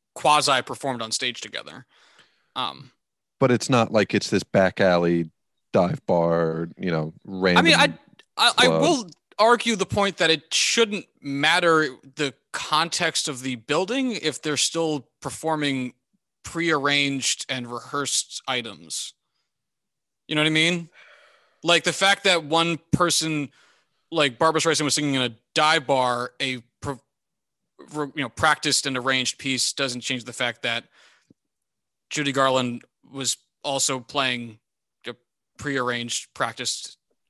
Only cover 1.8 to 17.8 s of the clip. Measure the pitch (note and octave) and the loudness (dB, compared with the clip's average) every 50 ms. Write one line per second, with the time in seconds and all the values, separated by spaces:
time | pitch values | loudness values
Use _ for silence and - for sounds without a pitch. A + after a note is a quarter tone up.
1.8 | B2+ _ _ _ _ _ _ - _ _ _ _ _ _ - B2 B2+ E2 C#2 C#2 | -20 _ _ _ _ _ _ -20 _ _ _ _ _ _ -8 -6 -6 -6 -8 -12
2.8 | - - _ _ _ _ _ _ _ _ _ - C3 B2 B2 - - - C3 A#2 | -18 -20 _ _ _ _ _ _ _ _ _ 2 4 4 4 2 2 4 4 4
3.8 | A2+ - G#2+ G#2+ G2 - - G2+ - - G#2 F#2+ - - - G2 F#2+ F2+ - - | 4 4 2 2 2 2 2 0 0 0 0 -2 0 2 4 4 4 4 4 2
4.8 | G2+ F#2 F2 F2 F2 E2+ F2 E2+ E2 D#2+ - _ _ _ _ _ _ _ - G2+ | 4 4 4 4 4 4 2 2 0 -4 -8 _ _ _ _ _ _ _ 2 2
5.8 | F2+ F#2 - - - - F2+ E2+ E2+ E2+ E2+ E2+ E2 D#2+ D#2+ E2 E2+ E2+ - - | 2 2 0 -4 -2 0 2 2 4 2 2 2 2 0 -2 -4 -6 -8 -8 -8
6.8 | F#2 F2+ E2 D#2+ D#2 D#2+ - - - - F#2+ F#2 F#2+ F#2 F2 - C#4+ E4 D4+ - | -4 -2 -2 -2 -4 -6 -10 -14 -14 -12 -4 0 2 4 4 6 6 6 6 4
7.8 | - - - - _ _ _ - _ _ _ - A3 - - - B3 B3+ - - | 4 2 0 -6 _ _ _ -20 _ _ _ 0 0 2 4 4 4 4 4 4
8.8 | D4 E4 D#4+ B3+ G#3 E3 - _ _ _ - - G#3+ A#3 A#3+ A3 - A#3 A3+ F3 | 2 2 2 0 -2 -8 -16 _ _ _ 0 4 4 4 4 4 2 0 -2 -2
9.8 | F#3 - - G#3 G3 G3 D#3 - - D#3+ D#3+ D3+ - _ - - - - - A#3 | -2 -2 0 0 0 0 0 0 2 2 2 0 -2 _ -2 0 0 2 2 2
10.8 | A3+ G#3 G#3 F3 - _ _ _ - C#3+ C#3 C#3 D3 D#3 E3+ F3+ F3+ E3+ D#3+ D#3 | 2 2 0 -6 -10 _ _ _ -8 -6 -2 0 2 2 2 4 4 4 4 4
11.8 | D#3 C3 C3 - - C3+ - - D3 C3+ - _ _ _ - - - - D#3 D3+ | 2 0 -4 -10 -20 -14 -6 -4 -4 -4 -6 _ _ _ -10 -10 -4 0 0 0
12.8 | E3 E3 - - F3+ D#3+ - - - D#3 C3+ A#2+ B2+ C3 B2+ A2+ - - D3 E3 | 0 0 -2 -2 -2 -2 0 -2 -4 -4 -6 -8 -8 -8 -8 -8 -4 -2 0 0
13.8 | F#3+ F#3 B3 C#4 C4 B3+ G#3+ - - D#3 C3+ - - D#3 D3 - - - - E3 | 0 0 -2 -2 -2 -4 -4 -4 -4 -4 -6 -4 -4 -4 -2 -2 -2 -2 -2 -2
14.8 | E3 D#3 D3+ C#3 - _ _ _ - C3+ - - - D#3+ D#3 D3+ D3 C#3+ C#3 C3 | -2 -2 -2 -4 -6 _ _ _ -12 -10 -10 -6 -4 -4 -2 -2 -2 -2 -2 -4
15.8 | B2+ B2 - _ _ _ _ _ _ _ _ _ - - - E3 E3+ E3 D#3+ C#3+ | -6 -8 -10 _ _ _ _ _ _ _ _ _ -18 -10 -6 -4 0 0 0 2
16.8 | C3+ C#3+ C#3+ C#3+ C#3 C#3 C#3 C3 A#2+ - - - - - C3 B2+ A#2+ A#2+ A#2+ A#2 | 2 2 2 2 2 0 -2 -2 -2 -2 -4 -4 -6 -8 -8 -8 -8 -8 -10 -12